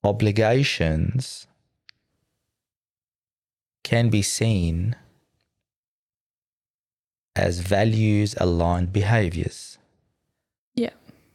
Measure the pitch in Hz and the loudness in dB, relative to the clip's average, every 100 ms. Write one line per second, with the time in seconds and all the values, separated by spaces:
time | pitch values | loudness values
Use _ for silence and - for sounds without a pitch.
0 | 104 107 107 104 110 127 139 - 82 78 | 0 2 2 2 2 2 0 0 0 0
1 | - 120 - - - _ _ _ - _ | 0 -2 -6 -14 -20 _ _ _ -20 _
2 | _ _ _ _ _ _ _ _ _ _ | _ _ _ _ _ _ _ _ _ _
3 | _ _ _ _ _ _ _ _ - 117 | _ _ _ _ _ _ _ _ -2 2
4 | 117 107 98 - 113 104 85 82 101 - | 2 2 0 -2 0 0 0 -2 -4 -6
5 | _ _ _ _ _ _ _ _ _ _ | _ _ _ _ _ _ _ _ _ _
6 | _ _ _ _ _ _ _ _ _ _ | _ _ _ _ _ _ _ _ _ _
7 | _ _ _ - 95 87 87 101 110 110 | _ _ _ -2 -2 -2 -2 2 2 2
8 | 110 104 104 - 90 85 85 87 90 95 | 2 2 0 0 0 2 0 0 -2 -2
9 | 98 117 92 82 - - - - _ _ | 2 0 0 -4 -8 -8 -20 -20 _ _
10 | _ _ _ _ _ _ _ - 226 - | _ _ _ _ _ _ _ -6 -6 -8
11 | - _ _ | -20 _ _